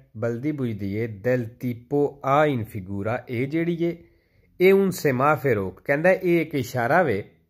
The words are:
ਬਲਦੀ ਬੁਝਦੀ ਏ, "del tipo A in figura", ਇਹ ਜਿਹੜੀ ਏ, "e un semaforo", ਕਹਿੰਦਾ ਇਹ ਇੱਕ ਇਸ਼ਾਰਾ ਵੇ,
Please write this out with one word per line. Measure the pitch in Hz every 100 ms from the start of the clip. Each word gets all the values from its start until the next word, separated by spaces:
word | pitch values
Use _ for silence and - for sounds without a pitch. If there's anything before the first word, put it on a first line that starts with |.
| _ 110
ਬਲਦੀ | 117 117 147
ਬੁਝਦੀ | 147 123 104 101
ਏ, | 104 117
"del | 98 120 127
tipo | 113 - 123 113 - 143 143
A | - 135 143 151
in | 127
figura", | 101 107 92 98 101 123 -
ਇਹ | 120 139
ਜਿਹੜੀ | 160 170 165
ਏ, | 170 170 - _ _ _ _ -
"e | 180
un | 196 196
semaforo", | - 151 123 143 156 135 104 92
ਕਹਿੰਦਾ | - - 143 175
ਇਹ | 185 185 170
ਇੱਕ | 160
ਇਸ਼ਾਰਾ | 143 120 127 120 170
ਵੇ, | 160 101 - _